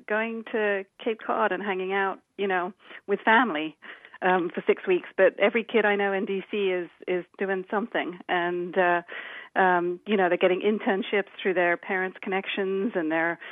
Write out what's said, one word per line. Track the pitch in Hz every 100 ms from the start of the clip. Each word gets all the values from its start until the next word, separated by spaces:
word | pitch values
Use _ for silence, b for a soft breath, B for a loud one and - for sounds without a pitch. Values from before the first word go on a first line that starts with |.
| -
going | 214 226 226 220
to | 226 208 196 196 -
Cape | 247 220 -
Cod | 226 214
and | 185
hanging | 202 185 185
out, | 196 196 - _ -
you | 202
know, | 185 180 - B B -
with | 196
family, | 226 226 240 151 156 - B B B B
um, | 185 185 170
for | - -
six | 196 202
weeks. | 175 - -
But | 190 -
every | 202 233
kid | - 226 208
I | 202
know | 202
in | 196 202
D | 196 -
C | 208 190
is, | 180 165 - -
is | 180 - -
doing | 196 190 185
something. | 214 233 165 147 180 -
And, | 180 175 175 175 190
uh, | 175 175 - B B B B -
um, | 185 180 175 180 -
you | 208
know, | 180
they're | 175
getting | 185 185
internships | 208 208 240 196 - 208 - -
through | 202 180
their | 175 170
parents' | - 190 185 -
connections, | 214 190 - - 190 190 214 190
and | 160
they're, | 165 165 165 B